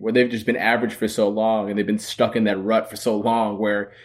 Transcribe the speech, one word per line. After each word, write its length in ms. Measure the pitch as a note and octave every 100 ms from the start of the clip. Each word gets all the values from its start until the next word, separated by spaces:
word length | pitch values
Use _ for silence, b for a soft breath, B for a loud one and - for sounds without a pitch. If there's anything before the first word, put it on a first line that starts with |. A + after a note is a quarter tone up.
where 120 | G#2+
they've 180 | B2 A#2+
just 140 | A#2
been 120 | G#2 A#2
average 380 | G#2+ A2+ A#2
for 120 | - G#2+
so 220 | - G#2
long, 420 | G#2 A2+ A2 G2+
and 80 | G#2
they've 80 | G2
been 120 | G#2+
stuck 340 | - - A#2
in 100 | A#2
that 140 | G#2+ F#2+
rut 320 | G2 A2 -
for 60 | G#2+
so 200 | A#2+ G#2
long, 420 | A2+ A#2 G#2+ G2
where 340 | G#2+ G#2 G2+ B